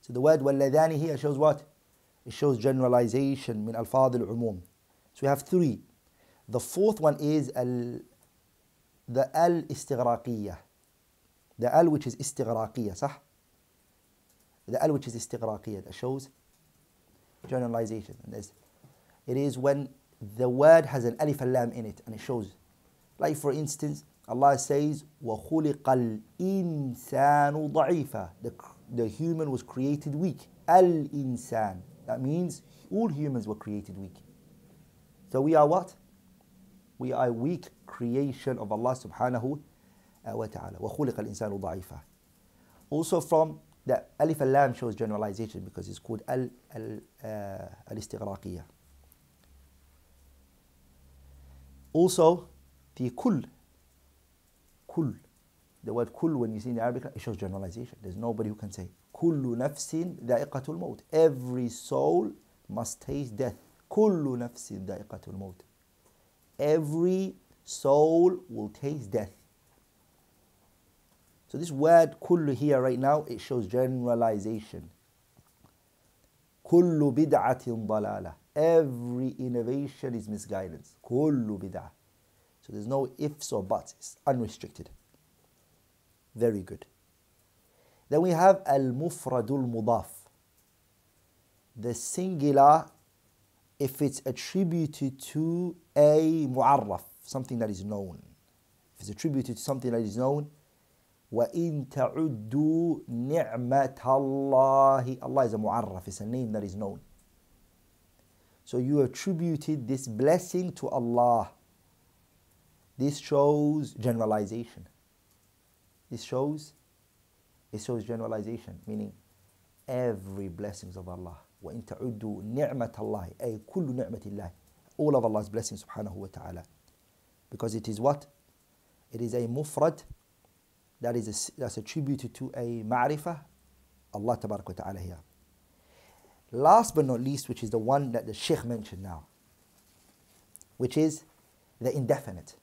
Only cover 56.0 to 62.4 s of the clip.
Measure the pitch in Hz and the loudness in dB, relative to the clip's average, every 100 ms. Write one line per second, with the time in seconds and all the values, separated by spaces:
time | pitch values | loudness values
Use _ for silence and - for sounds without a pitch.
56 | 117 - 165 147 117 107 120 117 120 123 | -4 -2 -2 0 -2 -4 -6 -2 -2 -2
57 | 131 - - 101 98 95 95 101 123 - | -8 -10 -10 -8 -6 -8 -10 -10 -14 -14
58 | 98 92 117 110 107 107 101 95 90 _ | -14 -8 -6 -4 -4 -6 -12 -12 -14 _
59 | _ - 170 151 131 117 143 147 - 160 | _ -2 0 0 -2 -2 -4 -6 -8 -6
60 | 175 - 120 120 143 131 131 165 175 - | -6 -8 -2 -2 0 -8 -8 -10 -10 -12
61 | _ 156 160 131 123 123 120 120 - 135 | _ 4 4 4 -6 -4 -4 -6 -4 0
62 | 143 170 208 - | 2 2 0 -8